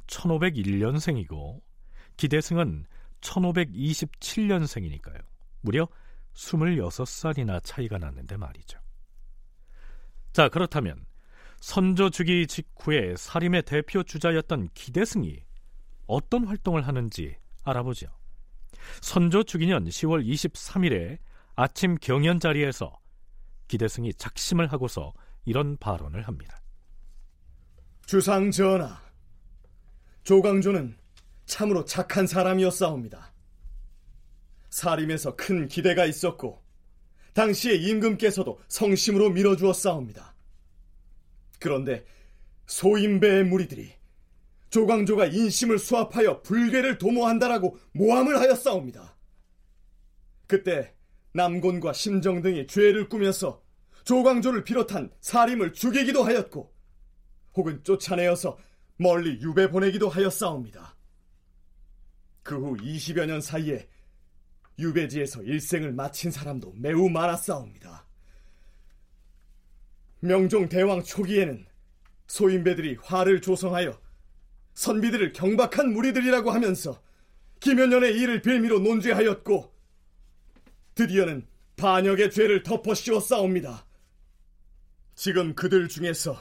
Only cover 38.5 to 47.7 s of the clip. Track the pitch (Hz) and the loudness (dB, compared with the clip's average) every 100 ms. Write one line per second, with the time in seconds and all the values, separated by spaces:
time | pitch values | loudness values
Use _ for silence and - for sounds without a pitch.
38.5 | 104 - - 208 190 - 202 208 180 196 | -6 -10 0 2 4 4 4 4 4 4
39.5 | 180 190 170 196 160 117 - - - - | 4 2 2 0 -2 -8 -14 -20 -20 -20
40.5 | - - - - - - - - - - | -20 -20 -20 -20 -20 -20 -20 -20 -20 -20
41.5 | - 160 135 135 113 - - - - - | -8 -4 -4 -4 -6 -10 -20 -20 -20 -20
42.5 | - - - 190 214 208 196 208 196 185 | -20 -12 0 2 4 4 4 6 6 4
43.5 | 190 165 117 - - - - _ - - | 2 -2 -8 -16 -20 -20 -20 _ -20 -20
44.5 | - - 226 208 220 202 208 175 185 220 | -20 -2 2 4 4 2 2 2 2 0
45.5 | - 233 208 - 233 220 233 214 - - | 0 2 0 2 0 0 2 2 2 -2
46.5 | 226 233 262 269 - 190 240 233 226 247 | 0 2 2 2 0 0 2 2 4 2
47.5 | 233 180 | 2 -2